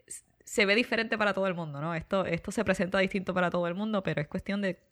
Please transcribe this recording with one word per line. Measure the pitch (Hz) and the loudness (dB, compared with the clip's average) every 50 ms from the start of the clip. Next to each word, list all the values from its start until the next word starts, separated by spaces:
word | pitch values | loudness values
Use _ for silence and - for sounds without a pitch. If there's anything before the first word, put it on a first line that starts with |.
| - - - - - _ _ _ _ | -20 -18 -18 -18 -20 _ _ _ _
se | - - - 208 | -2 2 2 4
ve | 196 202 | 6 4
diferente | 214 247 - 226 220 226 226 233 208 | 4 2 2 0 -2 0 0 0 2
para | 214 202 190 | 2 2 2
todo | 190 196 | 2 0
el | 190 175 | 0 0
mundo, | 175 165 156 139 139 | -2 -4 -6 -6 -4
¿no? | 151 170 170 | -4 -4 -4
Esto, | 160 160 - 196 196 180 | -4 -2 0 0 0 0
esto | - 170 160 - - | 0 -2 -2 -4 -4
se | - 233 202 | -2 0 0
presenta | - 190 - 190 175 - 196 | 0 0 0 0 0 2 2
distinto | 190 190 - 196 185 - 180 | 2 2 0 -2 -2 0 0
para | 185 180 170 | 2 2 2
todo | 165 180 175 170 | 2 0 0 -2
el | 175 | -2
mundo, | 190 214 220 214 196 | -2 -2 -2 0 0
pero | - 165 156 151 | 0 0 -2 -2
es | 151 - | -4 -4
cuestión | - 185 - - 196 202 | -6 -6 -4 -4 -2 -2
de | 202 185 175 - _ _ | -2 -2 -4 -6 _ _